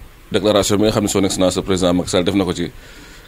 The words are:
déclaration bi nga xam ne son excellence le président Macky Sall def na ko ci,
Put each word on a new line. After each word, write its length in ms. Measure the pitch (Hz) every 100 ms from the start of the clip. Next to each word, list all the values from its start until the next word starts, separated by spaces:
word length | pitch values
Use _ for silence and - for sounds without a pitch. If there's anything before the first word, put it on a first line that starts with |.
| - - -
déclaration 460 | 104 101 101 92 101
bi 60 |
nga 80 | 107
xam 120 | 110
ne 40 | 101
son 140 | 101
excellence 320 | 95 - 92 92
le 40 |
président 320 | 90 92 90
Macky 160 | 90 80
Sall 140 | 98
def 100 | 87 98
na 80 | 90
ko 80 |
ci, 180 | 85 85 - - - - -